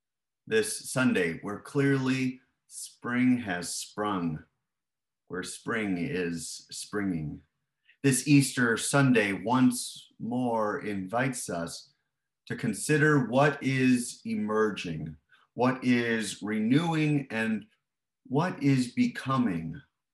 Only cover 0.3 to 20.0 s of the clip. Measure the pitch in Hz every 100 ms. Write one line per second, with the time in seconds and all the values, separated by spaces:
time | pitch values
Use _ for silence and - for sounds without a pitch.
0.3 | _ - 110 107 - - 131 127 101 85
1.3 | 80 98 101 - 143 139 135 131 131 131
2.3 | 123 _ _ _ - - - 117 120 127
3.3 | 123 107 87 85 - - - 104 98 85
4.3 | 76 - _ _ _ _ _ _ _ _
5.3 | 90 90 - - 117 104 90 85 90 87
6.3 | 85 78 - - - - 104 98 82 76
7.3 | 80 - _ _ _ _ _ 139 127 -
8.3 | 143 135 - 120 110 - 143 135 117 101
9.3 | 95 98 117 127 120 - - - - 110
10.3 | 123 123 113 107 107 107 101 92 113 131
11.3 | - - 87 82 - - _ _ _ _
12.3 | _ - - 120 98 - 151 151 147 113
13.3 | 123 147 143 131 131 131 123 120 - 117
14.3 | 110 104 107 107 95 92 78 78 78 _
15.3 | _ _ - 127 127 127 120 117 113 101
16.3 | - 101 107 110 139 170 160 151 147 131
17.3 | 110 110 107 98 _ _ _ _ _ -
18.3 | 135 180 180 143 135 120 - 123 - -
19.3 | 131 113 85 80 76 - _